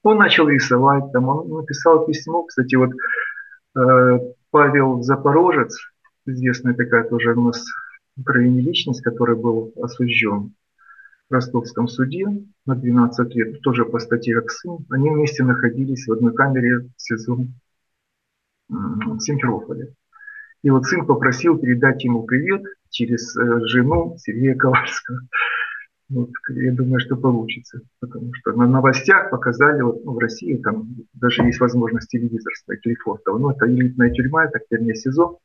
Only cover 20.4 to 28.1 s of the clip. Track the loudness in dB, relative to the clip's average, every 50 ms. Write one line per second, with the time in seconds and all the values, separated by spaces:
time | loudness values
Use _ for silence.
20.4 | -20 _ _ _ 2 4 4 4 4 0 -2 -2 2 2 2 2 2 0 0 2
21.4 | 2 2 2 2 2 0 2 4 4 2 2 2 0 0 0 -2 -2 -2 -2 -2
22.4 | 0 -2 -4 -4 -6 -12 -20 _ _ _ -6 -6 -2 -2 -2 -4 -4 -8 -2 -2
23.4 | 0 2 2 0 0 2 2 2 4 4 2 0 0 -2 -8 -10 -10 -8 -2 0
24.4 | 2 0 2 2 2 2 2 2 0 -2 -8 -10 -10 -10 -12 -12 -12 -8 -6 -6
25.4 | -4 -4 -4 -6 -8 -8 -10 -16 -18 _ _ _ _ _ -4 -4 -4 -4 -8 -12
26.4 | -10 -8 -6 -2 -2 0 0 0 0 0 0 0 0 -2 -4 0 2 0 0 0
27.4 | -2 -6 -10 -12 -14 -16 -18 -18 -18 _ _ _ -16 -14